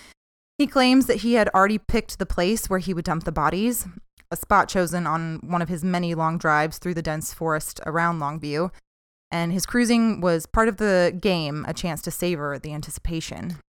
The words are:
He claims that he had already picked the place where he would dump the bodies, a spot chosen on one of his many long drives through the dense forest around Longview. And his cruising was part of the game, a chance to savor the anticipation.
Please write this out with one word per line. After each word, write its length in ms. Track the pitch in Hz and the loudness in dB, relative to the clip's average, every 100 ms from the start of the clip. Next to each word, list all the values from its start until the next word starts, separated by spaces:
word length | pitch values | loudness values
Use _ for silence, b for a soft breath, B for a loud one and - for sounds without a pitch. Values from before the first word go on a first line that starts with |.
| B _ _ _ _ - | B _ _ _ _ -2
He 80 | 277 | 2
claims 380 | 269 254 262 254 | 4 6 6 6
that 120 | 196 | 2
he 180 | 226 233 | 4 4
had 140 | 208 | 4
already 280 | 190 196 214 | 4 4 2
picked 400 | - 226 - - | 0 0 -2 -6
the 80 | 185 | -4
place 420 | - 175 226 - | 0 2 0 0
where 100 | 185 | -2
he 160 | 170 175 | 0 -4
would 100 | 170 | -2
dump 180 | 156 175 | -2 -2
the 60 | |
bodies, 560 | 156 156 175 233 240 185 180 - _ _ | 0 0 2 0 0 -6 -14 -20 _ _
a 40 | 170 | -10
spot 320 | - 202 - | 4 4 4
chosen 380 | 190 170 175 160 | 2 0 0 -2
on 340 | 160 165 160 | -2 -2 -6
one 180 | - 175 | -4 -2
of 80 | 170 | -2
his 140 | 175 | -2
many 300 | 180 180 175 165 | -2 0 -2 0
long 220 | 160 165 | -2 0
drives 380 | 160 151 160 - | 2 2 2 -2
through 160 | 180 165 | -6 -4
the 60 | |
dense 280 | 160 156 - | -4 -4 -6
forest 480 | - 160 156 - - - | -6 -2 -2 -4 -10 -4
around 340 | 165 170 165 | 0 0 -2
Longview. 520 | 143 156 147 147 185 b _ _ _ _ _ | -4 -6 -4 -2 -4 b _ _ _ _ _
And 200 | 170 170 | -4 -2
his 120 | 185 - | -2 0
cruising 520 | 240 233 240 226 196 | 2 4 4 4 2
was 260 | 180 165 - | 0 0 0
part 200 | 226 226 | 2 2
of 80 | 190 | 2
the 380 | 214 185 175 180 | 2 4 2 0
game, 420 | 202 175 147 151 - | 0 0 -2 -6 -6
a 60 | - | -6
chance 260 | 175 147 | -6 -6
to 100 | 170 | -8
savor 460 | - 180 160 147 139 | -4 -2 -2 -4 -8
the 140 | 156 | -8
anticipation. 840 | 151 151 - - 160 - - 170 156 _ | -10 -10 -8 -6 -4 -6 -10 -10 -10 _